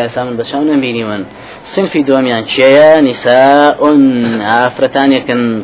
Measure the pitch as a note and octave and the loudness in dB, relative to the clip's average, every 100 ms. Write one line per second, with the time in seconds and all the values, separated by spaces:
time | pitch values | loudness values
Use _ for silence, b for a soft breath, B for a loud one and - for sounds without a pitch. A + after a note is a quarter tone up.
0 | A#2 B2 B2 A#2 A#2 C#3 D3+ C#3+ B2+ A#2 | -4 -6 -6 -6 -6 -4 -2 -2 -2 -4
1 | A2 G#2 F#2 B B B - - F#3+ D#3+ | -6 -8 -10 B B B -10 -6 -4 -2
2 | C#3 C3+ B2+ A#2 G#2+ - C3 C#3 D3+ D#3+ | 0 0 0 -4 -4 0 4 6 6 4
3 | C#3 A#2+ B2 B2+ C3+ C#3+ D3 - D3 D3 | 2 0 0 2 4 4 2 2 2 2
4 | C3+ B2 A#2 A2+ G#2 A#2 B2 B2 C3 C#3 | 2 0 -2 -4 -2 -2 -2 -2 -2 0
5 | C#3 C3 - B2 A#2+ A2 | 0 0 -2 -4 -2 -4